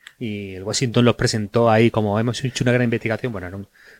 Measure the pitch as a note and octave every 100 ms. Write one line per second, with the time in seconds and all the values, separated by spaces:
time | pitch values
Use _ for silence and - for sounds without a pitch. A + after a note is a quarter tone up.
0 | - - A#2 G#2 G2 F#2 G2 G#2+ B2 A#2+
1 | A#2+ - A#2+ A2+ G2+ A#2+ A#2 A2 A#2 A2+
2 | G#2+ G#2 A#2+ A2 B2+ - B2 B2 B2 A2+
3 | A2+ A2 B2+ G2+ F2+ G2 G2 _ - -